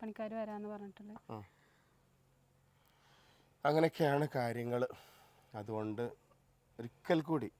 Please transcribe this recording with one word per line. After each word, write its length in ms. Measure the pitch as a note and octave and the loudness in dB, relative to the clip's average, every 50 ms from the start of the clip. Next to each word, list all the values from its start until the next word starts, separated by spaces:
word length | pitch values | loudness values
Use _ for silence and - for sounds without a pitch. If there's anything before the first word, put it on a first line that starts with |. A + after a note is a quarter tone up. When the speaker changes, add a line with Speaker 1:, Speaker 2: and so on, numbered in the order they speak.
Speaker 1:
പണിക്കാർ 320 | A3+ A3 G#3 - A3 G#3+ A3 | -12 -10 -8 -6 -8 -6 -4
വരാമെന്ന് 340 | A3+ A3 G#3+ G#3+ G#3 G#3 G#3 | -6 -6 -6 -6 -8 -8 -8
പറഞ്ഞിട്ടുള്ളത്. 640 | G#3 G3+ G3+ G3 F#3+ - G3+ G#3 G#3+ A3+ _ - | -8 -10 -12 -14 -16 -16 -18 -16 -16 -16 _ -10
Speaker 2:
ആ. 100 | A2+ G#2+ G2+ - _ _ _ _ _ _ _ _ _ _ _ _ _ _ _ _ _ _ _ _ _ _ _ _ _ _ _ _ _ _ _ - - - _ _ - _ _ _ _ _ - C#3+ | -10 -10 -10 -12 _ _ _ _ _ _ _ _ _ _ _ _ _ _ _ _ _ _ _ _ _ _ _ _ _ _ _ _ _ _ _ -20 -20 -20 _ _ -20 _ _ _ _ _ 2 4
അങ്ങനെയൊക്കെയാണ് 600 | D3+ D#3+ D#3+ D#3+ - - E3 C#3+ C#3+ C#3+ D3+ C#3+ - | 6 6 6 4 4 4 4 4 4 4 2 2 0
കാര്യങ്ങൾ. 480 | C3+ A#2+ A#2 A#2 A#2+ A#2 A#2+ A#2+ A#2+ B2+ - - - - - - - - - _ _ _ _ - A2 | 0 0 0 0 -2 -2 0 2 2 0 0 -2 -8 -18 -20 -20 -20 -20 -20 _ _ _ _ -12 -10
അതുകൊണ്ട് 420 | G#2 A2+ A2 G#2+ G#2+ G#2+ G#2+ A2 A#2+ A#2 - - _ _ _ _ _ _ _ _ _ _ _ - | -8 -4 -4 -2 -2 -2 -2 -4 -4 -6 -8 -12 _ _ _ _ _ _ _ _ _ _ _ -14
ഒരിക്കൽ 420 | A#2 A#2+ _ _ - - F3 D#3+ D3 D#3 | -14 -14 _ _ 0 2 2 2 2 0
കൂടി 220 | D#3+ C#3+ A2 G2+ _ _ | -2 -2 -2 -4 _ _